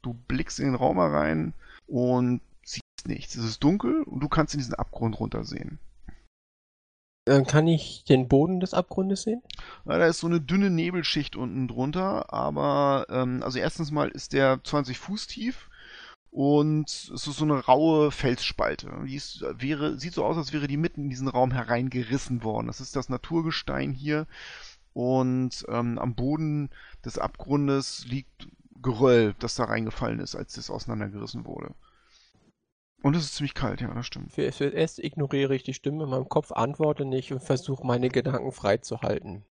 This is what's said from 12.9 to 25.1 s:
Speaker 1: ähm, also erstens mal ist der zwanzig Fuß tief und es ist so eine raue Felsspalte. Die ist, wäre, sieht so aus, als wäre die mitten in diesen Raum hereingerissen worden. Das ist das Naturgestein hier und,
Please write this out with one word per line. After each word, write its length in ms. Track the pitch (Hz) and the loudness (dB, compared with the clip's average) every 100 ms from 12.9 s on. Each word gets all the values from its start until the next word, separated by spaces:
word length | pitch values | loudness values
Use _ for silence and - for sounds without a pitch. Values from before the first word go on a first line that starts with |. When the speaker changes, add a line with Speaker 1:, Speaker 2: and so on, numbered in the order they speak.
| 139 - | 2 0
Speaker 1:
ähm, 320 | 127 127 127 | -2 0 -2
also 160 | - 127 | -4 -2
erstens 320 | 156 - 156 | -4 -2 -4
mal 200 | 147 143 | 0 -2
ist 240 | 139 - | -4 -4
der 300 | 139 135 131 | 2 4 2
zwanzig 360 | - 147 135 123 | 0 -2 -2 -6
Fuß 260 | - 208 - | -8 -8 -8
tief 460 | - 220 - - - - - - - _ | -6 -6 -6 -14 -20 -20 -20 -20 -20 _
und 580 | - 139 151 151 151 151 | 0 4 6 6 2 0
es 220 | - - | -8 -10
ist 280 | 143 147 143 | -8 -8 0
so 80 | 156 | 2
eine 200 | 143 127 | 2 6
raue 460 | 131 160 156 151 | 6 8 6 6
Felsspalte. 800 | - 131 127 - - - - - 82 - | 4 0 2 -2 0 0 0 -8 -8 -8
Die 80 | 135 | -8
ist, 280 | - - - 117 | -10 -8 -8 -6
wäre, 420 | 131 147 151 127 | -4 0 -2 -2
sieht 140 | 151 | -6
so 100 | - | -2
aus, 140 | - 160 | 0 0
als 160 | 143 | -2
wäre 140 | 147 143 | -4 -2
die 100 | 143 | 0
mitten 280 | 165 - 143 | -2 -2 -6
in 40 | |
diesen 200 | 127 135 | -4 -2
Raum 200 | 123 127 | 2 2
hereingerissen 960 | 127 117 120 127 123 113 135 - 123 | 2 0 0 0 -2 -2 -2 -2 -4
worden. 240 | 110 110 117 | -2 -2 -4
Das 120 | 117 | -8
ist 160 | 131 139 | -6 -6
das 140 | 123 | -4
Naturgestein 840 | 127 - 165 160 156 - 135 135 | -6 -2 -2 0 -4 -4 -4 -4
hier 360 | 131 143 151 160 - - - - - _ | -4 -2 -2 -2 -12 -16 -16 -18 -20 _
und, 720 | - 123 | -4 2